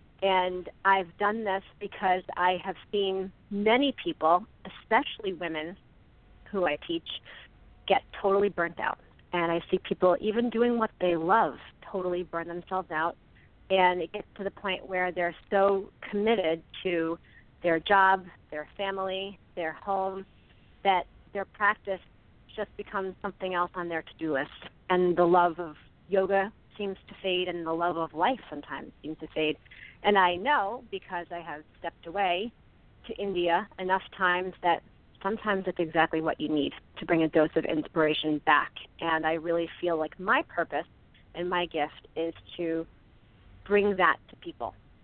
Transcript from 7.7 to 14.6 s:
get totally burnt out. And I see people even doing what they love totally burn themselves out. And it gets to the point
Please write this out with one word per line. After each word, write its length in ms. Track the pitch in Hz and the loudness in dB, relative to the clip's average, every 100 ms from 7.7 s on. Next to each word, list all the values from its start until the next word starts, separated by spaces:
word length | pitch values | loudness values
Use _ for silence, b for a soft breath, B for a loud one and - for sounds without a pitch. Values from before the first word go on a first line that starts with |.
| - - | -8 0
get 140 | 185 - - | 0 0 -4
totally 280 | 202 196 202 | 2 2 2
burnt 300 | 175 170 165 | 0 -4 -4
out. 180 | - - - - - | -6 -6 -14 -20 -6
And 180 | 175 170 | -2 0
I 100 | 170 - | 0 0
see 80 | 190 | -2
people 380 | - 190 180 175 | -2 2 4 4
even 280 | 214 214 240 | 0 0 0
doing 300 | 226 240 233 | 2 2 2
what 120 | 220 - | -2 -2
they 160 | 180 170 | 0 0
love 400 | 165 226 165 113 - - - | 4 4 4 -2 -16 -20 -10
totally 320 | 196 180 175 | -6 -4 -4
burn 240 | 170 170 165 | -4 -6 -6
themselves 440 | 175 - 190 - | -8 -6 -6 -4
out. 240 | 202 170 - _ - b _ - | -2 -2 -4 _ -20 b _ 0
And 320 | 190 180 180 | 4 4 2
it 100 | 165 | -4
gets 140 | 208 - - | -8 -12 -8
to 60 | |
the 80 | 196 | -10
point 360 | - | -6